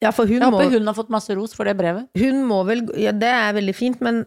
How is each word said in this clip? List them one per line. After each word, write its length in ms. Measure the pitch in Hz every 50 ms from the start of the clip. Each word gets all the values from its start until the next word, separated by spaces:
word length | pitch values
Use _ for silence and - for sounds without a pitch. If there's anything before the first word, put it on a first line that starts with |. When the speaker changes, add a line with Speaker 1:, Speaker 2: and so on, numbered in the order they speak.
Speaker 1:
ja, 100 | - 220
for 160 | 220 - 233 202
hun 120 | 226 247
Speaker 2:
Jeg 120 | 269 262
håper 180 | 233 190 190 -
Speaker 1:
må 20 |
Speaker 2:
hun 140 | 262 226 214
har 80 | 214 214
fått 160 | 214 226 214
masse 240 | 220 214 - - 202
ros 180 | 190 208 220 -
for 100 | - 208
det 100 | 202 202 196
brevet. 300 | 180 170 175 196 254 - -
Speaker 1:
Hun 300 | 185 226 269 262 269 269
må 180 | 247 214 196 185
vel, 180 | 190 226 240 233 214 -
ja, 160 | - 214 214
det 160 | 208 208 214 240
er 220 | 247 247 220 208 208
veldig 200 | 208 202 190 190
fint, 240 | - 240 254 254 247
men 240 | 247 233 233 233 220